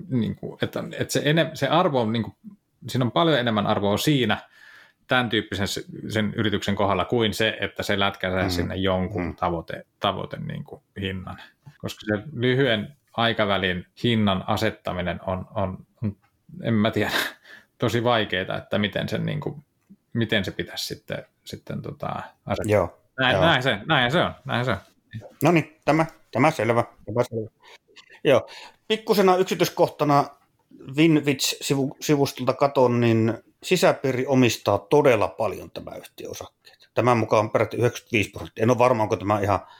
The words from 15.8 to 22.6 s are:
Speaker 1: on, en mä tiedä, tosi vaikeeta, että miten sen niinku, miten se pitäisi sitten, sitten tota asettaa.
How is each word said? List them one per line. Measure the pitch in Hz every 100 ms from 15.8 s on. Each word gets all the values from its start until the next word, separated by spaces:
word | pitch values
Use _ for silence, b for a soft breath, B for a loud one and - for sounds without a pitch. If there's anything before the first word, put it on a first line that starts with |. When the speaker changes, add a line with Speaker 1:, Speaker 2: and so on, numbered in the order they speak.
| - _
Speaker 1:
on, | 107 - _ _ _ -
en | 117
mä | 110 113
tiedä, | - - - B B B B B _
tosi | 120 120
vaikeeta, | 117 113 98 90 95 104
että | - 101
miten | 104 - 101
sen | 110 110
niinku, | - - - - _ _ - _
miten | 117 113 107
se | 95
pitäisi | - - - -
sitten, | - - - - _
sitten | - - - -
tota | - - - - - _ -
asettaa. | 95